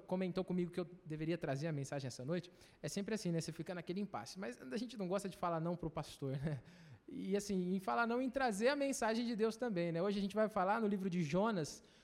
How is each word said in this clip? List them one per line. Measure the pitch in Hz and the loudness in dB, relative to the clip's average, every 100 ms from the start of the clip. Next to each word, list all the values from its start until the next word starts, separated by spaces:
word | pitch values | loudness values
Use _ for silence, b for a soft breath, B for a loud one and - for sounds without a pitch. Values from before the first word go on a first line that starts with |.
| - | -2
comentou | 185 185 185 | 0 2 0
comigo | 180 180 175 | 0 0 0
que | 180 | -2
eu | 175 180 | -4 -8
deveria | 151 156 156 170 | -10 -4 0 0
trazer | 151 135 165 | 0 0 0
a | |
mensagem | 143 135 143 131 | -2 -2 -4 -4
essa | - | -6
noite, | 127 175 - B B B | -2 -2 -4 B B B
é | 147 | -4
sempre | 202 196 220 | -4 -2 -2
assim, | 180 | 2
né? | 165 | 0
Você | 156 | 0
fica | 160 160 | -6 -6
naquele | 180 165 185 | -6 -4 -4
impasse. | 202 107 - 185 | -4 -4 -8 -8
Mas | 220 247 | -8 -8
a | 254 247 | -6 -4
gente | 240 226 | -4 -4
não | 180 | -2
gosta | 196 196 | 0 -2
de | - | -2
falar | 180 165 | 0 2
não | 170 | 0
pro | 170 160 | 0 -2
pastor, | 156 - - 139 135 | -4 -8 -6 -4 -2
né? | 151 139 B B B 117 - | -2 -4 B B B -20 -12
E | 175 190 202 | -8 -2 0
assim, | 202 185 180 | 2 0 2
em | 190 | 0
falar | 208 233 226 | 2 2 2
não, | 240 | 2
em | 262 | 0
trazer | 269 254 196 240 | 2 2 4 2
a | 294 | 4
mensagem | 277 - 226 226 240 | 2 2 2 2 0
de | |
Deus | 214 220 220 | 2 2 2
também, | 247 175 170 | 0 2 2
né? | 165 | 2
Hoje | 202 202 | 2 2
a | |
gente | 196 208 | 2 2
vai | 214 | 2
falar | 208 185 226 | 4 2 4
no | 208 | 2
livro | 202 190 | 2 2
de | 175 | 2
Jonas, | 151 175 220 196 143 - B B | 4 4 4 2 -2 -6 B B